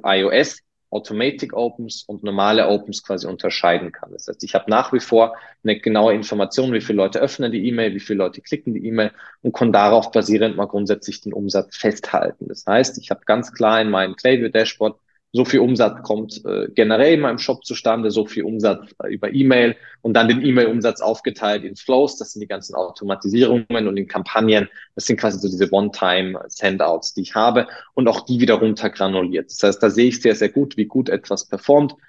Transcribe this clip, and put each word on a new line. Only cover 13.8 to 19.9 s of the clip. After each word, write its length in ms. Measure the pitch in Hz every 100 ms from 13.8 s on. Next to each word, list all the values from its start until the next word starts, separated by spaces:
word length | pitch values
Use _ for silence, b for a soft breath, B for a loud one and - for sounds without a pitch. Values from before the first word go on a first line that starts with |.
| 107
meinem 240 | 95 95 87
Klaviyo 340 | 127 131 113
Dashboard, 480 | 110 110 - 110 - _ _ _
so 140 | 120 123
viel 140 | 139
Umsatz 420 | 123 120 107 -
kommt, 420 | - 107 110 -
äh, 260 | - 98 -
generell 400 | - 107 113 147
in 60 | 160
meinem 180 | 139 113
Shop 260 | - 123
zustande, 460 | - 113 120 113 110
so 160 | 107 104
viel 160 | 110
Umsatz, 480 | 107 110 107 98 - _
äh, 100 | 98
über 180 | 101 104
E-Mail 440 | 135 135 123 120 - B